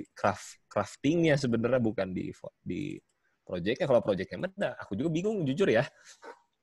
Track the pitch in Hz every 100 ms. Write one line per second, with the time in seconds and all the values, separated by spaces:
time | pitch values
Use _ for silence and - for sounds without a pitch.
0 | 78 - - 98 - - _ 107 98 -
1 | 139 170 165 143 131 117 113 127 113 101
2 | 92 92 95 - - _ 95 90 98 -
3 | _ _ _ _ - 92 90 131 160 120
4 | 107 92 95 90 185 196 160 120 - 101
5 | 156 160 202 220 143 143 185 113 131 _
6 | - - - - _ _